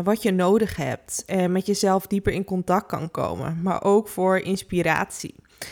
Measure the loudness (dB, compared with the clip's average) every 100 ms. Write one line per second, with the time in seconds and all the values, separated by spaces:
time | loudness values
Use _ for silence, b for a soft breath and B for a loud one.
0 | 0 0 2 2 4 4 2 -2 -4 -6
1 | -8 -10 -4 0 2 0 0 0 2 2
2 | 0 -2 0 -2 -2 -2 0 0 0 -6
3 | -6 -4 -4 -4 -6 -4 -2 0 4 4
4 | 2 0 2 2 0 -4 -2 2 4 2
5 | -2 -6 -12 -14 B B B